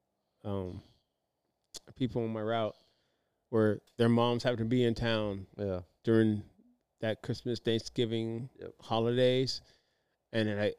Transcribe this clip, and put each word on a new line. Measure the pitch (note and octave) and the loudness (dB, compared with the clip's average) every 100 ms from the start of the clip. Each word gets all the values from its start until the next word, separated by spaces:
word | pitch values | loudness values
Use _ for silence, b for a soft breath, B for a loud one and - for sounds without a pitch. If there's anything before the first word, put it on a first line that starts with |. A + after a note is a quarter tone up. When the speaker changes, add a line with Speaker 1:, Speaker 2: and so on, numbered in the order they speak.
| _ _ _ _ G#2+ | _ _ _ _ -8
Speaker 1:
um, | G2 F#2 F#2+ - _ _ _ _ _ _ _ _ - - - | -8 -8 -12 -18 _ _ _ _ _ _ _ _ -20 -20 -8
people | B2+ B2 | -6 -4
on | A2+ | -6
my | A2 | -6
route | G#2+ A2+ G#2+ - _ _ _ _ _ _ _ | -4 -2 -4 -6 _ _ _ _ _ _ _
where | A2+ G#2+ G2+ - - | 2 2 2 -6 0
their | A#2 | 2
moms | A#2 A#2+ A#2+ | 4 2 0
happen | C3 A#2+ | -2 -2
to | A2+ | 0
be | B2+ | 2
in | A#2+ A2+ | 2 2
town | A#2+ A2+ G#2 G2 F#2+ - | 0 0 -2 -6 -12 -6
Speaker 2:
Yeah. | G2+ F2+ F#2 _ | -4 -4 -8 _
Speaker 1:
during | - A2+ A2 G#2+ - _ _ _ _ _ | 4 6 6 2 -4 _ _ _ _ _
that | A2+ G#2+ | -6 -6
Christmas, | - A#2 B2+ A#2 | -6 -6 -4 -4
Thanksgiving | - A2+ - - A#2 A2+ A2+ A2+ C3 - | 0 -2 -2 -4 -2 -2 -4 -6 -10 -14
Speaker 2:
Yep. | F2+ - | -16 -16
Speaker 1:
holidays. | - A2+ A#2 A#2+ B2+ B2+ C3 - - _ _ _ _ _ _ | -4 0 2 4 4 4 0 -4 -12 _ _ _ _ _ _
And | A2+ G#2+ | -2 0
they're | G2+ | 0
like, | G#2 | -2